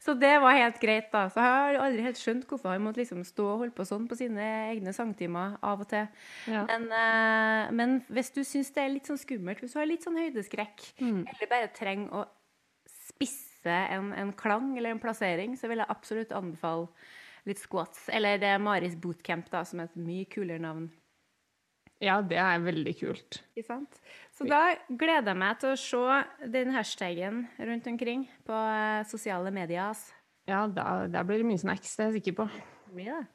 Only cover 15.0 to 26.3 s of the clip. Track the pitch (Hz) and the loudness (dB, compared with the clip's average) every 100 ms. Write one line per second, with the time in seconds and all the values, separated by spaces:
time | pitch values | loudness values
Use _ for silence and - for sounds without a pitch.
15 | 233 220 196 170 208 254 226 226 214 - | -6 -2 0 0 -2 -6 -4 -4 -2 -4
16 | - 220 220 - 185 165 170 165 170 _ | -4 -6 -4 -6 -6 -6 -4 -4 -6 _
17 | - - - - - 196 - 185 165 - | -20 -20 -20 -14 -8 -8 -4 -4 -4 -8
18 | - 220 208 202 202 196 208 196 175 170 | -4 0 2 2 4 4 4 2 0 -4
19 | 175 165 - 170 170 180 - 175 170 170 | -6 -8 -4 -6 -4 -6 -4 -8 -8 -8
20 | 170 180 190 - 190 165 165 160 165 160 | -6 -6 -8 -6 -6 -4 -6 -6 -10 -14
21 | _ _ _ _ _ _ _ _ _ _ | _ _ _ _ _ _ _ _ _ _
22 | 196 190 196 170 185 170 170 160 156 175 | 2 2 2 2 4 4 2 0 -2 -4
23 | 180 - - - _ - 220 247 285 - | -4 -6 -10 -16 _ -14 -10 -10 -10 -16
24 | - - - - 262 294 339 339 - 247 | -20 -20 -20 -8 2 6 6 4 -4 0
25 | 320 320 214 185 190 226 269 269 - 247 | 4 4 4 2 2 2 0 0 -2 0
26 | 247 277 - | 4 4 2